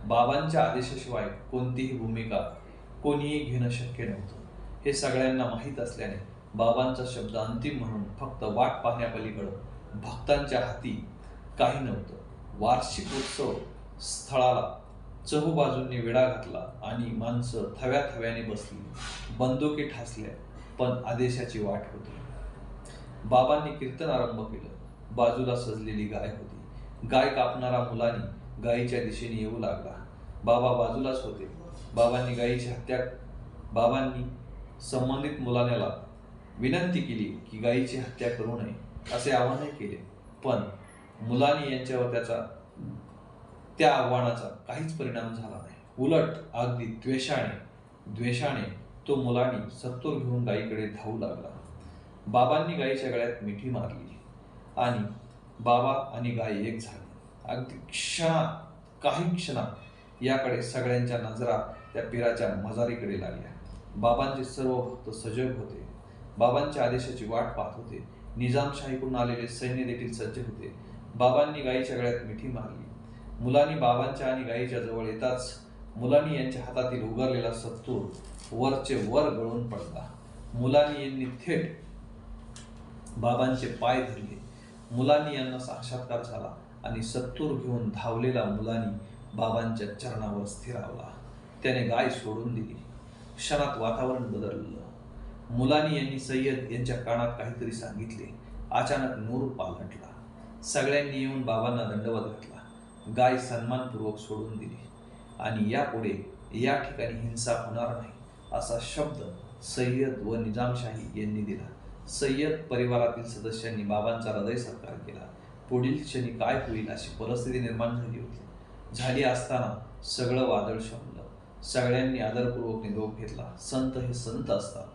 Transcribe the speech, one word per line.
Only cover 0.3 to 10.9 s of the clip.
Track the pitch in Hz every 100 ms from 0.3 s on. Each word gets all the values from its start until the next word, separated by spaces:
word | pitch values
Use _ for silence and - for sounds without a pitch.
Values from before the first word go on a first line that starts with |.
| 143 160 160
आदेशाशिवाय | 127 127 123 127 127 113 98 - -
कोणतीही | 127 123 123 131 123
भूमिका | 113 110 113 104 - - - - - -
कोणीही | 143 143 147 151
घेणं | 120 123 123
शक्य | 120 - -
नव्हतं, | 110 101 - - - - - -
हे | 139
सगळ्यांना | 139 139 127 131 131
माहीत | 117 117 135 123
असल्याने | 117 - 104 95 - - -
बाबांचा | 107 117 127 131 127 123
शब्द | - 107 110
अंतिम | 110 117 139 131
म्हणून | 110 107
फक्त | 98 - 131 -
वाट | 107 107 - -
पाहण्यापलीकडं | 120 120 117 113 107 101 98 - - - -
भक्तांच्या | 107 - - - 143 139 127
हाती | 123 - 120